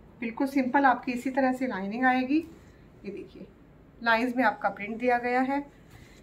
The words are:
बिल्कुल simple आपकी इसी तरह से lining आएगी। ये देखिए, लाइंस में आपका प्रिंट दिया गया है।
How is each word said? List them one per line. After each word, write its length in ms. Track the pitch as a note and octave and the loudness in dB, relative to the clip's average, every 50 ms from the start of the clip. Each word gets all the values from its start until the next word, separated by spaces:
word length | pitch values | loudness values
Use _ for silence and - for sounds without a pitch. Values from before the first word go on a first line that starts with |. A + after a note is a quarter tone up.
| - - - - | -20 -20 -14 -10
बिल्कुल 260 | A#3+ A3+ A3+ - C#4 C4 | -8 -6 -4 -2 -2 0
simple 360 | C4+ C#4+ B3+ B3 - C#4+ C#4 | 0 0 0 2 4 4 6
आपकी 280 | C4 B3 B3 - C4 A#3+ | 4 4 2 0 -4 -6
इसी 180 | B3 - C4+ | -4 -4 -4
तरह 220 | C4 C#4 C4 B3+ B3+ | 0 2 2 2 2
से 140 | B3+ C4+ | 0 -2
lining 380 | A#3+ G#3 F#3 G3 G3 G#3+ A#3+ C4 | -4 -4 -4 -6 -6 -2 0 2
आएगी। 320 | B3+ B3+ B3+ C4 B3+ C#4+ D#4+ E4 - - - - - - - - - - - - | 2 2 2 2 0 0 0 -2 -4 -10 -20 -20 -20 -20 -20 -20 -20 -20 -18 -14
ये 60 | G3+ | -14
देखिए, 360 | - - - - - - - - - - - - - - - - - - | -12 -12 -14 -16 -18 -20 -20 -20 -20 -20 -20 -20 -20 -20 -20 -20 -16 -4
लाइंस 360 | A#3 A#3 A3+ A3+ B3 B3+ A#3 | 0 2 2 4 2 2 2
में 80 | B3 B3 | 2 2
आपका 240 | G#3+ - - - G3 | 2 2 0 -2 -4
प्रिंट 260 | G3 - G3+ G3+ A3+ A3 | -4 -4 -8 -8 -6 -2
दिया 200 | B3 B3 A#3+ A#3+ | 0 0 0 0
गया 200 | A#3+ B3 B3 B3+ C4 | 0 0 0 0 0
है। 160 | B3+ C#4 C#4+ C#4+ - - - - - - - - - - - | 0 -2 -4 -4 -8 -12 -20 -20 -20 -20 -20 -20 -20 -20 -20